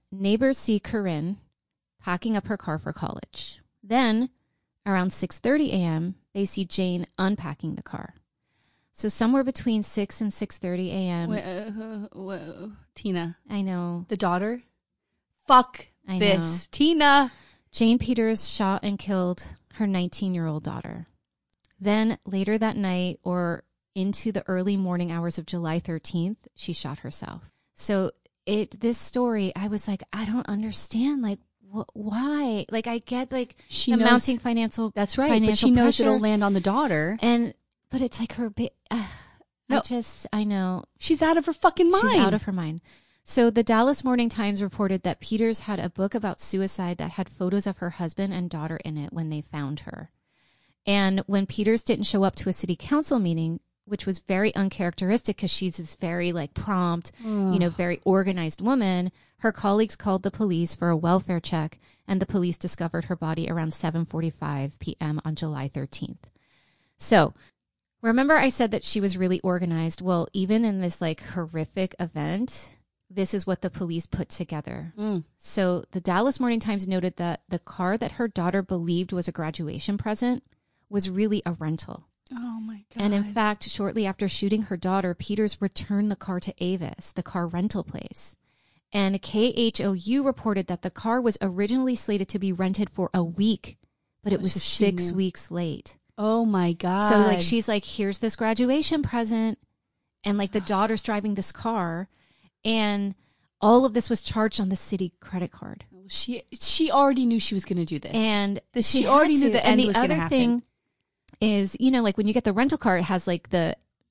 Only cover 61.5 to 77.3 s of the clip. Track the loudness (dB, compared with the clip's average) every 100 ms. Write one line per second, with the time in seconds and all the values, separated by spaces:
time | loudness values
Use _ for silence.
61.5 | -4 -4 -8 _ _ -4 -2 0 0 0
62.5 | -2 -6 -4 -4 -4 -4 -4 -4 -2 -2
63.5 | -2 -4 -2 -2 -2 -4 -2 -4 -4 -6
64.5 | -4 -6 -6 -10 -6 -4 -4 -4 -6 -6
65.5 | -6 -6 -6 -8 -8 -10 -10 -20 _ _
66.5 | _ _ _ _ _ 4 6 4 0 _
67.5 | _ _ _ _ _ 2 4 6 6 4
68.5 | 2 0 0 -2 0 0 2 0 2 0
69.5 | 0 0 0 -2 -2 0 0 0 -2 2
70.5 | 2 2 0 -2 -2 -4 -4 -6 -8 -6
71.5 | -6 -4 -4 -4 -4 -6 -4 -4 -4 -4
72.5 | -8 -14 -20 _ _ _ -4 -2 -2 -2
73.5 | -4 -4 -6 -4 -4 -4 -6 -6 -8 -6
74.5 | -8 -8 -10 -10 -6 -4 -4 -6 _ -6
75.5 | 0 0 0 -4 -6 0 2 2 0 0
76.5 | 0 -2 -4 -2 -2 -2 -2 -4